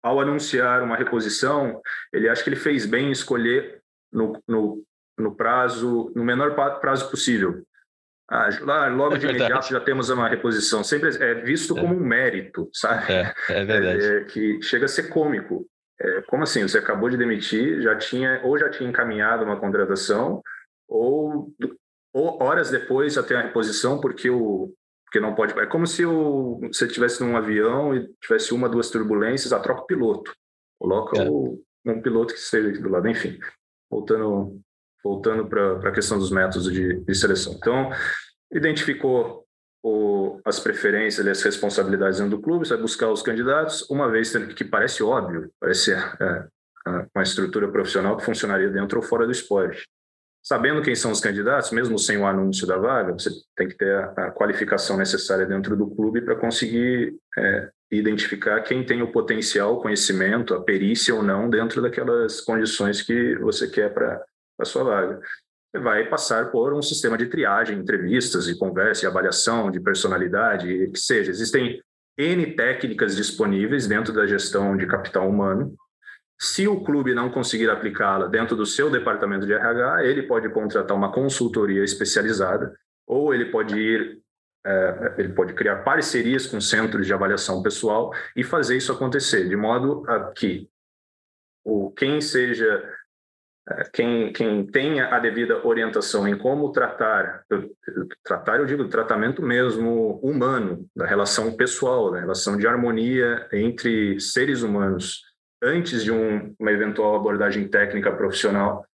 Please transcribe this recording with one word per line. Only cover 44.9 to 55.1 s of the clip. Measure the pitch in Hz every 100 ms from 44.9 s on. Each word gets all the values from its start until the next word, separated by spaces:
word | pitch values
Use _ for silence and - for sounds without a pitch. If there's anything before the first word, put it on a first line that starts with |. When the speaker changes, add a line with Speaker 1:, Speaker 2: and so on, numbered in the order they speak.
| -
Speaker 1:
óbvio, | 107 127 92 82 78 _
parece, | - 78 -
é, | 90
é, | - - 95 87 - _ _ _ - 90 - 98
uma |
estrutura | 95 - 92 107 101
profissional | 104 95 95 95 107
que | -
funcionaria | 107 104 95 98
dentro | 98 98 110
ou |
fora | - 117 117
do |
esporte. | - - 101 90 - - _ _ _ _ _ -
Sabendo | - 131 151
quem | 151
são | 117 117
os | 104
candidatos, | 107 101 107 139 -
mesmo | 113 123 107
sem | - 104
o | 98
anúncio | 98 98 95 -
da | 92
vaga, | 113 131 92
você | 90 - - _ -
tem | 92
que | -
ter | 98 98
a, | 92 - 92
a |
qualificação | - 104 - 107 98 - 98
necessária | 95